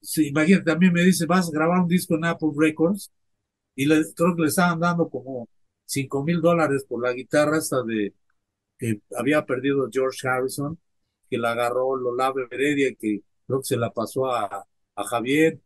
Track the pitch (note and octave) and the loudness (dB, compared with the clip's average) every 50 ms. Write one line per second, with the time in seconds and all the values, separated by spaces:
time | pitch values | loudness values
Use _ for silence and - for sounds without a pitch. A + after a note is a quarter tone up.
0 | _ - - D#3+ D#3 C#3+ C#3 D#3 D#3 D#3+ G3 F3+ C3+ D#3 D#3 D#3+ F3+ F#3+ F3 F3 | _ -6 0 0 0 0 2 0 4 6 4 4 4 0 2 4 4 4 4 4
1 | F3 F#3 F#3 F3 E3+ D3+ F3 F#3 F3+ E3+ D3+ D3+ D#3 E3 F3+ F3+ F3+ E3+ E3 F3+ | 4 4 4 2 2 2 2 2 2 0 0 0 0 2 2 2 2 2 2 0
2 | F3 - E3+ D#3 D#3+ E3+ E3 E3 - D#3 D3 C#3+ D#3 D#3 D3+ D#3 D#3+ E3+ G3+ G3 | 0 0 -2 0 0 -2 -2 0 -2 -2 0 2 2 2 2 2 2 2 2 -2
3 | - - _ _ _ _ _ _ _ _ _ _ _ _ _ - C3+ C#3+ D#3+ D#3 | -6 -16 _ _ _ _ _ _ _ _ _ _ _ _ _ -2 2 2 4 2
4 | D#3 D#3 - - E3+ F3 F3+ E3 E3 D3+ - - F3+ F3 F3 E3 E3 F3 F3 E3+ | 2 0 -2 0 0 0 2 2 0 0 2 2 2 2 2 0 0 0 0 0
5 | E3 D3+ _ B2+ B2 B2+ C3+ B2 A#2 - _ _ _ _ _ _ _ _ - C#3 | -2 -2 _ -10 -10 -8 -10 -10 -10 -12 _ _ _ _ _ _ _ _ -6 -6
6 | C3+ - - C#3 C#3 D#3 F3 F3 D#3 E3+ E3+ E3+ D#3+ D3 C#3 C3+ C3+ _ B2 A#2 | -4 -4 -4 -4 -2 0 -2 2 2 2 4 4 2 2 0 -2 -2 _ -8 -4
7 | A#2+ B2+ B2 B2 C3 _ - D3+ D3+ D3 D3+ D#3+ D3+ - - C3 B2 A2+ A2+ A2 | -2 -4 -4 -4 -8 _ 2 2 2 2 2 -2 -2 -2 -2 -2 -2 -2 -2 -2
8 | G#2 G2 _ _ _ _ _ _ _ _ _ _ _ _ _ _ - A#2 A2 G#2 | -2 -4 _ _ _ _ _ _ _ _ _ _ _ _ _ _ -4 -4 -4 -4
9 | _ _ - B2 A#2+ C3 D3 D3+ D3 - C3+ B2 B2+ C#3 C#3 C#3 C3 A#2+ A2 C3 | _ _ -8 -4 -2 0 0 0 0 0 -4 -2 0 0 0 0 0 -2 0 -2
10 | C3 C3 B2+ - - C3 B2+ B2+ B2+ C3 B2+ - C#3+ D3 E3 - _ _ _ _ | -2 -2 -2 -4 -4 -2 -2 -2 -2 -4 -4 -6 -6 -8 -8 -10 _ _ _ _
11 | _ _ _ _ _ _ B2+ A#2+ A#2 A#2 A#2 A#2 A#2+ A#2 A#2+ B2+ B2+ C3 C3+ C3 | _ _ _ _ _ _ -6 -4 -2 -2 -2 0 -2 -2 0 -2 -2 -2 -2 -2
12 | B2+ B2 A#2+ B2 C3 C3+ C3 C3+ B2+ A#2+ - A#2+ C3+ D3 D3 C#3+ C#3 C3 A2+ _ | -2 -4 -2 0 -2 -2 -2 -2 -6 -6 -4 -2 0 0 2 2 0 0 -2 _
13 | - G#2+ G#2+ F#2+ - _ _ _ _ _ B2 C3+ C3 - C3 A#2+ A#2 A2+ - - | -4 -4 -4 -4 -8 _ _ _ _ _ -4 -4 -2 -2 -2 -2 -2 -4 -4 -6
14 | A2+ G#2 - C3 C3 C3 B2 A#2 G#2 G2 - G2 G2 _ _ _ _ _ _ - | -8 -6 -4 -4 -2 -2 -2 -2 -4 -4 -8 -10 -14 _ _ _ _ _ _ -10
15 | G2+ - A#2+ A#2 A2+ B2 C#3 D3+ D#3 D#3+ D#3 C3+ _ | -8 -4 -4 -4 -2 0 2 4 4 4 2 -2 _